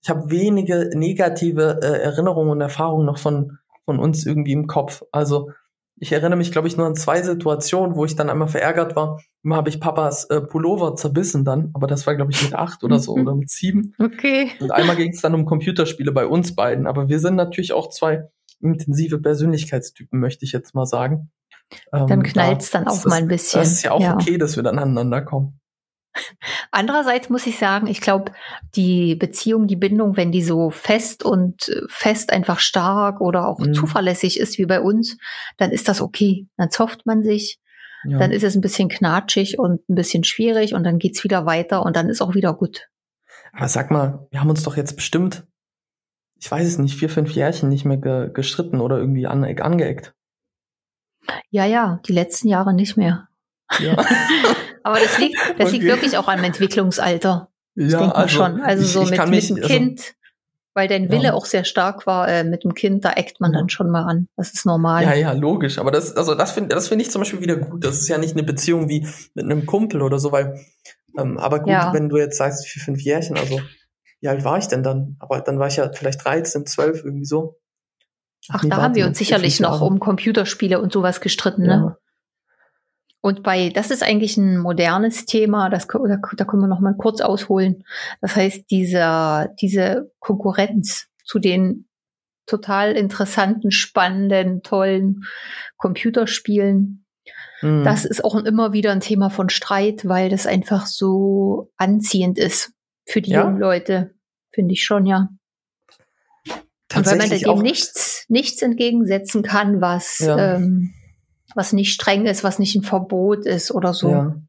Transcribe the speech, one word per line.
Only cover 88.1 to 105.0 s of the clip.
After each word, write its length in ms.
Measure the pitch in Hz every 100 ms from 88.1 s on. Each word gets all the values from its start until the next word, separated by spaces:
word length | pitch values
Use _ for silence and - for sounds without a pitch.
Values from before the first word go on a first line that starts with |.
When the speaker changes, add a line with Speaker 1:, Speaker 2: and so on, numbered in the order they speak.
| -
Speaker 2:
Das 140 | 196
heißt, 300 | 202 190 196 -
dieser, 800 | 190 180 180 165 160 160 151 156 -
diese 500 | 196 196 185 226 294 _
Konkurrenz 880 | - 202 202 185 202 220 - - - _
zu 140 | - 214
den 480 | 196 180 185 - - _ _ _ _ _ -
total 500 | 208 208 196 208 214
interessanten, 760 | 196 202 196 - 196 220 208
spannenden, 920 | 190 - - 185 190 196 190 185 185
tollen 580 | - 196 190 190 196 196 190 - - - - _
Computerspielen, 1300 | - 180 233 233 220 - - 208 202 196 196 196 _ _ - - - -
Speaker 1:
Mhm. 240 | 151 151
Speaker 2:
das 200 | 147 156
ist 200 | - 220
auch 100 | 220
immer 380 | 214 214 220 226
wieder 180 | 208 208
ein 80 | 196
Thema 320 | 190 208 196
von 180 | 196 180
Streit, 580 | - - 196 208 214 190
weil 200 | 185 185
das 200 | 190 -
einfach 380 | 190 185 196 196
so 840 | - 190 190 196 196 196 202 - _
anziehend 640 | 190 208 214 196 180 185
ist 320 | - - - _ _ _ -
für 160 | 220
die 80 | -
Speaker 1:
Ja? 120 | 185
Speaker 2:
jungen 160 | 202 190
Leute, 540 | 196 180 180 190 185 _ _ _ _
finde 220 | - 180
ich 100 | 185
schon, 220 | - 208